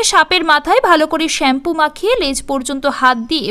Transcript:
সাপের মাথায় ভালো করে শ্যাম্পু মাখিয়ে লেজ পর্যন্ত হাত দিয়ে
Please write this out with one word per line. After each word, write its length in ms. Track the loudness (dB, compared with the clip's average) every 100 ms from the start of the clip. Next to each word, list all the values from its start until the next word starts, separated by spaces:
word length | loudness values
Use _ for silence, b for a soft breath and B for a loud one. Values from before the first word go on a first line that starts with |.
সাপের 400 | 2 2 2 2
মাথায় 380 | 2 2 2 2
ভালো 240 | 4 2 2
করে 180 | -2 -2
শ্যাম্পু 440 | -2 0 0 -2
মাখিয়ে 400 | 0 -2 -2 -2 0
লেজ 240 | -2 -4
পর্যন্ত 420 | -4 -4 -4 -4 -4
হাত 320 | 0 0 0
দিয়ে 300 | -2 -4 -4